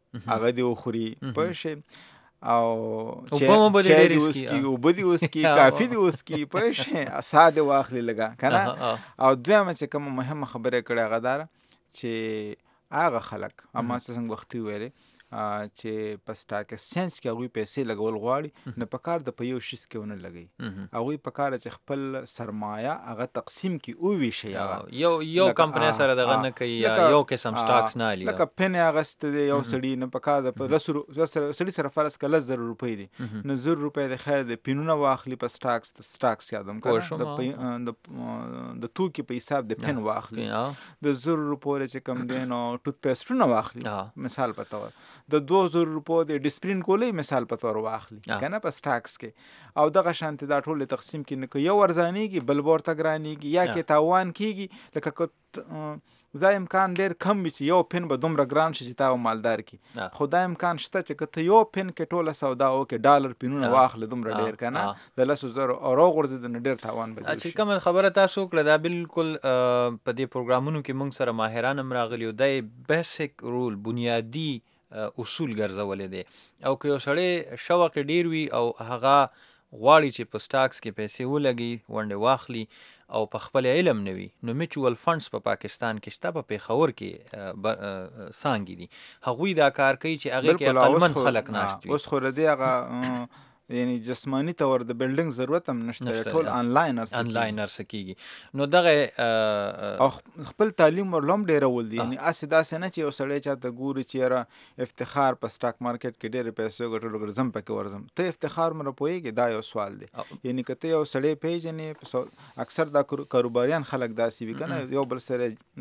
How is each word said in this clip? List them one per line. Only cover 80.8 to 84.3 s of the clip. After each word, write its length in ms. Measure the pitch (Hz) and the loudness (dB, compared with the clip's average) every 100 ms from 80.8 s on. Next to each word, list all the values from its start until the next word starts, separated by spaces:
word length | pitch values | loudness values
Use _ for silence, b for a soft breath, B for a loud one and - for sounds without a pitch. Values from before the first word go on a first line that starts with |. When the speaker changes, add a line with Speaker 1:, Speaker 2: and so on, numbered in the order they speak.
Speaker 1:
کې 100 | 113 101 | -10 -8
پیسې 240 | 104 - 127 | -8 -6 -4
ولګي، 400 | 147 139 120 117 117 - | 0 0 0 -4 -8 -8
ونډې 260 | 113 107 101 | -8 -6 0
واخلي 400 | 117 131 - 117 110 B B B B | 2 2 -2 -10 -10 B B B B
او 140 | 110 107 | -4 -2
په 120 | 110 | -6
خپل 280 | - 135 127 | -4 0 2
علم 360 | 151 180 113 98 | 4 4 2 -2
نه 40 | 95 | -8
وي، 80 | 95 | -10